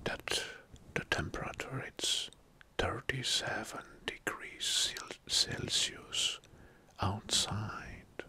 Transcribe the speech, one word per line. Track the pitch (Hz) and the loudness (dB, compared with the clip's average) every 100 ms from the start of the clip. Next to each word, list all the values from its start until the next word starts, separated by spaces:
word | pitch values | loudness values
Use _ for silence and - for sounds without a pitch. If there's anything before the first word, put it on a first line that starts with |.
that | - - - - - - - - - | -2 -4 0 0 0 -8 -16 -20 -4
the | - - | -4 0
temperature | - 76 - - - - 131 - - | 0 0 -2 -6 -4 -4 -4 -4 -2
is | - - - - - - - - | 0 2 0 -8 -20 -20 -10 0
thirty-seven | 92 107 - 135 120 - - - - - - - | 0 0 -2 -2 2 2 2 -2 -4 -8 -12 -8
degrees | - - - - - - | -8 -4 -4 -4 -10 -4
Cel-, | - - - - - - - | 2 4 2 0 -8 -10 2
Celsius | - - - - - - - - - - - - - - - - - | 4 4 2 2 4 4 0 -4 0 0 0 -10 -20 -20 -20 -20 0
outside. | 104 104 - - - 101 107 - - - - - | 0 0 2 4 4 2 0 -4 -8 -12 -14 -14